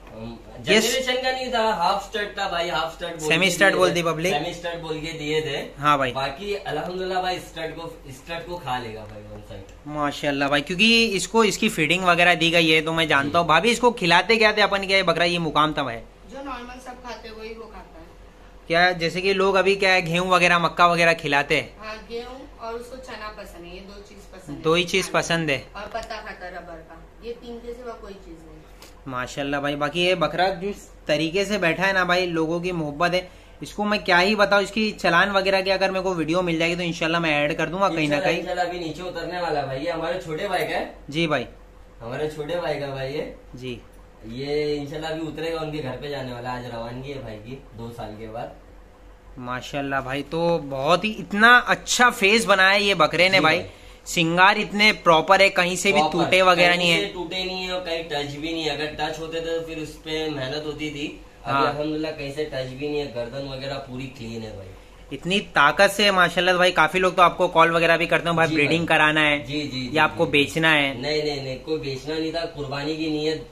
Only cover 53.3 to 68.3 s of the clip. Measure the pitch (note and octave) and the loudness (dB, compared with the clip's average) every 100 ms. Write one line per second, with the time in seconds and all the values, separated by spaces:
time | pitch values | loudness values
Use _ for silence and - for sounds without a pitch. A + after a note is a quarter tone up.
53.3 | F#3+ D#3 F3 - - - - - F3 E3 | 6 4 2 -2 -14 -20 -18 -4 0 2
54.3 | F3 F#3+ G#3+ E3+ G3+ G#3+ - F3 D#3+ D#3+ | 6 6 6 0 2 4 4 4 6 6
55.3 | F#3+ G3 F#3 F3 F3+ G3+ F#3+ D#3 E3+ E3 | 6 6 4 0 0 2 4 2 2 4
56.3 | F3+ F#3 E3+ F3 F3 F3 E3 - F#3 E3 | 6 6 6 6 4 4 2 0 -6 -8
57.3 | F#3 F#3 F#3 F#3 F3+ E3+ E3 - C#3+ C#3+ | -6 -6 -6 -6 -6 -6 -6 -6 -6 -6
58.3 | C#3+ D#3+ E3 D3+ C#3+ D3 D3+ D#3 D#3 D#3+ | -6 -6 -4 -4 -4 -6 -4 -6 -6 -8
59.3 | E3 E3 E3 D#3+ D#3 D3+ - D#3 D#3 D#3 | -8 -4 -6 -6 -10 -10 -12 -8 -6 -4
60.3 | C#3 C3 D3+ D3 C3+ D3+ C#3+ D3+ - - | -6 -6 -6 -8 -8 -8 -8 -10 -10 -20
61.3 | - - C#3 C3 C#3+ D#3 D#3 D#3 D#3 C#3 | -12 -4 0 0 -2 -4 -4 -6 -8 -8
62.3 | C#3 D3 C3 B2+ C3 D3 D3 C3+ A#2+ A#2+ | -6 -6 -6 -8 -8 -6 -4 -4 -6 -8
63.3 | C#3 C3+ C3 C#3 - - B2+ B2+ - A2+ | -8 -10 -10 -8 -10 -10 -10 -12 -12 -12
64.3 | A2+ A2 G2 F#2+ - - - - C#3 E3+ | -10 -10 -12 -16 -18 -20 -20 -14 -8 -2
65.3 | G3+ - D#3 C#3+ - G3 G3 G#3 F#3 E3+ | -2 0 4 4 6 4 4 2 4 4
66.3 | F3+ F3+ F3+ F3+ E3+ D#3 F#3 F#3 F3+ E3+ | 4 2 4 4 4 4 4 2 6 4
67.3 | F3 F3 E3 E3 E3 E3 E3 E3+ D#3+ E3 | 4 2 6 6 6 4 4 4 2 2